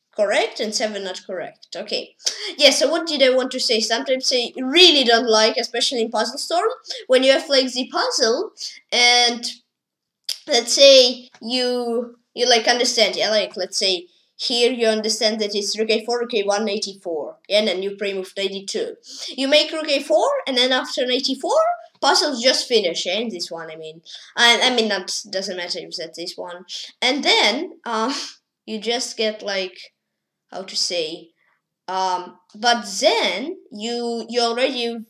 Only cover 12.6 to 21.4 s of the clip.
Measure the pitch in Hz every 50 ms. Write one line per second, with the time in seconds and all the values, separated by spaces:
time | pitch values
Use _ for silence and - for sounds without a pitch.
12.6 | 220 247 240 - 233 247 - 240 214 190 170 - 156 202 214 214 196 - - -
13.6 | - - - - 214 190 185 175 175 - _ _ _ _ _ - - - 247 240
14.6 | 240 240 262 240 233 220 220 220 214 220 214 - 240 214 220 220 208 202 208 208
15.6 | 196 - - 208 214 220 214 226 - - 240 240 240 233 - 214 196 196 202 208
16.6 | 220 214 202 214 202 202 190 196 - 180 165 151 135 147 160 _ _ - 190 208
17.6 | 220 214 180 185 196 196 196 202 214 202 196 190 185 190 - - 196 190 190 196
18.6 | 196 196 - 208 156 - - - _ - - - - - 302 254 269 269 294 302
19.6 | 320 311 320 320 302 311 285 277 277 - 320 320 - 539 571 539 - - 269 247
20.6 | 247 254 262 254 302 277 - - 254 247 247 269 262 - 269 269